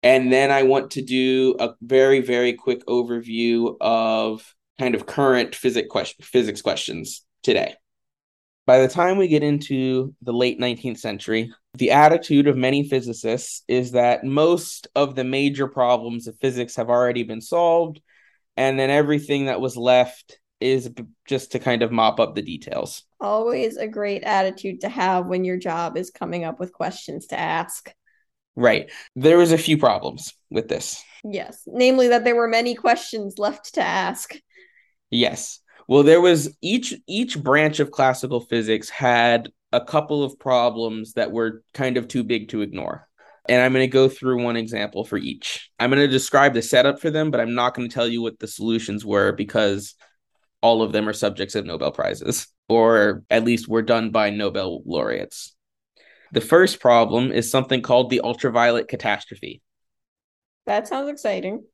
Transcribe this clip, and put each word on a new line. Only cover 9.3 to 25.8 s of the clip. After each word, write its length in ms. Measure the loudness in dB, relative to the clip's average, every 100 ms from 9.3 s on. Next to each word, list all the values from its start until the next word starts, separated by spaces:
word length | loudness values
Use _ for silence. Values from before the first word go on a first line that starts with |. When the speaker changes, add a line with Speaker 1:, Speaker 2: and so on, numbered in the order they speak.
| 2
Speaker 1:
into 720 | 2 -2 -2 -4 -2 -2 -4 -10
the 120 | -6
late 260 | 0 0 0
nineteenth 400 | -6 -4 -8 -8
century, 540 | -10 -10 -4 -4 -4 -12 _
the 180 | -4 2
attitude 560 | 6 6 4 2 2 4
of 80 | 2
many 300 | 0 0 0
physicists 760 | -2 -4 -8 -4 -6 -8 -16 _
is 260 | -2 0
that 320 | 0 2 0
most 640 | 0 2 2 2 -2 -16 -6
of 200 | -2 -2
the 100 | -2
major 440 | -4 0 -2 -2 -6
problems 580 | 0 2 2 -2 -10 -12
of 120 | -4
physics 380 | -4 -2 -6 -6
have 140 | 0
already 320 | 2 2 0
been 180 | -6 -10
solved, 600 | -4 0 2 2 0 -8 _ _ _ _ _ -2
and 220 | -2 0
then 120 | 2
everything 560 | 2 2 0 0 -2 -2
that 140 | -2
was 160 | -4 -2
left 640 | 4 4 4 -2 _ -20 _ _
is 280 | -2 -2 -2
b-, 160 | -14 -18 _ -6
just 260 | -6 -4
to 60 | -4
kind 240 | -2 0
of 100 | 0
mop 280 | 2 2 2
up 140 | -2
the 80 | -2
details. 640 | -8 -12 -10 -8 -8 -12 _ _
Speaker 2:
Always 580 | -4 -2 -2 -2 -4 -6
a 100 | -10
great 340 | -6 -6 -6
attitude 600 | -2 0 0 -4 -12 -8
to 80 | -10
have 360 | -4 0 0 -2
when 200 | -4 -2
your 100 | -4
job 400 | -4 -4